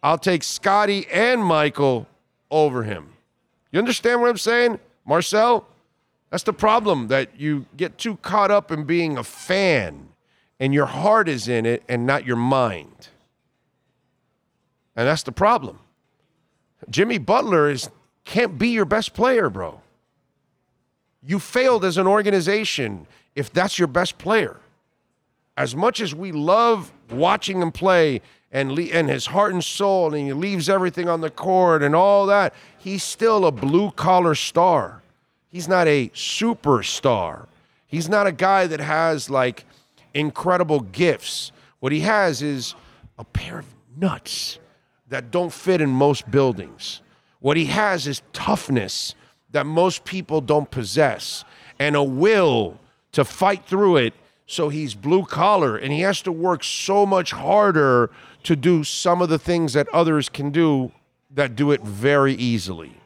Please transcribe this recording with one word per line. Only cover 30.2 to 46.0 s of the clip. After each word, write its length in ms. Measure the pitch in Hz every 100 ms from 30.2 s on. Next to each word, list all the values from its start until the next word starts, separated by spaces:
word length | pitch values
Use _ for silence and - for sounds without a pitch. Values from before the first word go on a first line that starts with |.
| 143
he 60 |
leaves 360 | 139 190 196 147
everything 400 | 196 185 170 175
on 120 | 165
the 100 | 160
court 500 | - 175 185 180 160
and 100 | 143
all 320 | 160 196 202 196
that, 260 | 202 185 - - _
he's 280 | 190 190
still 420 | - - 226 214 180
a 60 |
blue-collar 800 | 123 135 165 208 - 160 185 175
star. 680 | 151 - - 180 160 92 - _ _ _ _ _
He's 200 | 175 160
not 180 | 185 165
a 220 | 147 120
superstar. 1400 | - - - 226 233 143 123 95 - 139 113 85 73 - _ _ _ _
He's 220 | 165 160
not 180 | 208 202
a 60 |
guy 340 | 147 185 196 180
that 140 | 147
has, 500 | 147 156 165 156 -
like, 340 | 135 127 120 - _ _ _ _
incredible 640 | 143 151 - 175 180 175 151
gifts. 720 | 104 98 175 123 - - - _ _ _
What 140 | 131
he 80 | 151
has 420 | 165 214 190 131
is 320 | 147 139 117 - - _ - -
a 60 |
pair 380 | 110 - - -
of 60 | - _ _ 127
nuts 600 | 190 - - - - - _ _ _ _ _
that 220 | 131 123
don't 220 | 170 175
fit 280 | - - 180
in 100 | 147
most 380 | 131